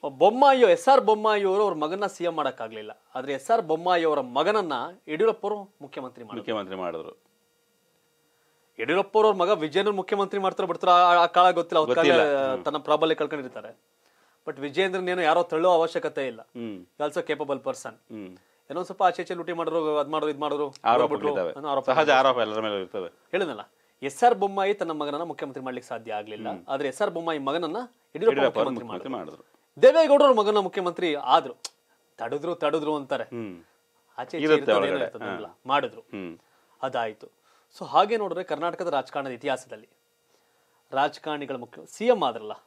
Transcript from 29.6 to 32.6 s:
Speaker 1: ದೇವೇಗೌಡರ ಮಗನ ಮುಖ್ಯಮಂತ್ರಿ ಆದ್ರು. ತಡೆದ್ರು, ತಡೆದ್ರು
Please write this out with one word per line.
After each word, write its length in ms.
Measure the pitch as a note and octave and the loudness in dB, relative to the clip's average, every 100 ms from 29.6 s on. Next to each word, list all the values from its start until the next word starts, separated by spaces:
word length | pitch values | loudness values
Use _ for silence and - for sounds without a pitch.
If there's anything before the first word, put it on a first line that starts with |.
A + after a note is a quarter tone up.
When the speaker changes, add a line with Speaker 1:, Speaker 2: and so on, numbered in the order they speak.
| _ - | _ 6
Speaker 1:
ದೇವೇಗೌಡರ 500 | G#3 D#4+ D#4+ C#4+ C#4+ | 6 8 6 8 8
ಮಗನ 240 | A#3+ G#3 G#3+ | 6 4 2
ಮುಖ್ಯಮಂತ್ರಿ 580 | F#3 G3+ F3+ E3+ F3+ | 0 -2 -4 -2 -2
ಆದ್ರು. 400 | C#3+ B2+ D3+ C#3 A#2+ - _ _ _ _ _ | -2 4 4 4 -12 -18 _ _ _ _ _
ತಡೆದ್ರು, 360 | A#2 C#3 D#3+ | -8 -6 -6
ತಡೆದ್ರು 420 | E3+ | -2